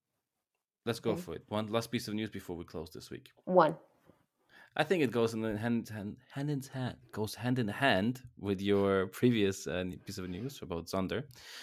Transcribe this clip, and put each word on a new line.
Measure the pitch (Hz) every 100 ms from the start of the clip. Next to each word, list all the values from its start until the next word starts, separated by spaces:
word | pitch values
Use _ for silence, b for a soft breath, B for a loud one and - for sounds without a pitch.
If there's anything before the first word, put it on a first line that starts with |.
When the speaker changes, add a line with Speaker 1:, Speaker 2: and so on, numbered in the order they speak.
| _ _ _ _ _ _ _ _
Speaker 1:
Let's | 117 117
go | 113
Speaker 2:
Okay. | 107
Speaker 1:
for | 85
it. | 82 -
One | 107 107
last | 117 117
piece | 117 -
of |
news | 107 110
before | 98 - 85
we |
close | 85 87 80
this | - -
week. | 123 - _
Speaker 2:
One. | - 180 156 160 - _ _ _ _ _ _ b b -
Speaker 1:
I |
think | 151 185
it | 127
goes | 117 113
in | 110
the | 110 104
hand, | 117 117 -
hand, | 107 101 123 _
hand | 139 143
in | 143
hand, | 127 131 123 - -
goes | - 107
hand | - 123 127
in | 107
hand | 90 135 95 110 127 - -
with | 101 95
your | 98 101 98 98 95
previous, | - 123 117 98 95 71
uh, |
n-, | 87 92 87
piece | - 95
of | 92
news | 90 127 143
about | 101 85 82
Sonder. | 95 92 107 147 B B B